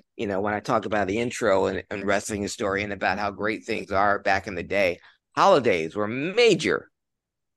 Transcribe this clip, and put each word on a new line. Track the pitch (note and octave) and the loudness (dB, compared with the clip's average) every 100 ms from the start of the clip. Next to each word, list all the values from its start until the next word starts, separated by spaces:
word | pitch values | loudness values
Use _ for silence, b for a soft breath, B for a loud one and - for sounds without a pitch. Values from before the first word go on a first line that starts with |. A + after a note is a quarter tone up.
| _ - | _ -6
You | G#2+ | -2
know, | F#2+ | 0
when | G#2 | 0
I | G#2 | -2
talk | - A#2 G#2 | 0 0 0
about | G#2 F#2+ | 0 0
the | G#2 | 0
intro | A#2+ - A2+ F#2+ G2 | -2 -2 2 2 2
and, | F#2+ - | -2 -6
and | G#2 G2 | -6 0
wrestling | G2+ - G#2 | -2 -2 -6
historian | G2 - G2 G2 G#2 | -6 -4 -4 -2 -4
about | G2 G2 F#2+ | -2 -2 0
how | G#2 | -2
great | G2 G#2 G2+ - | -4 -4 -4 -6
things | G#2 F#2+ | -6 -2
are | G2 G2+ G2+ | 0 2 2
back | G2+ F#2+ G2+ | 2 0 -2
in | |
the | F2+ | -8
day, | E2+ F#2+ F#2 F2 b b _ - | -4 0 0 -2 b b _ 2
holidays | F3+ F3 A#2 F2+ D#2+ F#2 | 4 6 4 0 -2 -4
were | G#2 | -4
major, | B2 D#3+ G3+ A#3+ F3+ G#2+ D2 - _ _ _ _ _ _ | -4 -4 2 4 4 0 -2 -4 _ _ _ _ _ _